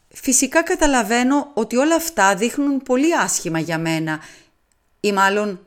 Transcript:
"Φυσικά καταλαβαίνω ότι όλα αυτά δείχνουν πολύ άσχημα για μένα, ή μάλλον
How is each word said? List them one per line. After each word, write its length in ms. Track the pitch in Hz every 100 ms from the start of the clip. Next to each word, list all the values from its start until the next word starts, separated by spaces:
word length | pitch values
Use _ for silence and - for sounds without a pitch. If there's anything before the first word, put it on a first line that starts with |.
| _
"Φυσικά 540 | - - 240 262 320
καταλαβαίνω 880 | 330 359 302 262 202 240 247 285 -
ότι 220 | - 226 233
όλα 200 | 294 330
αυτά 400 | 330 - 196 190
δείχνουν 460 | 233 285 285 269
πολύ 320 | 262 254 311 311
άσχημα 440 | 185 - 170 165
για 180 | 160 160
μένα, 420 | 165 160 160 156 - - _ _ _ _ _ _
ή 120 | 208
μάλλον 540 | 196 196 208 208 185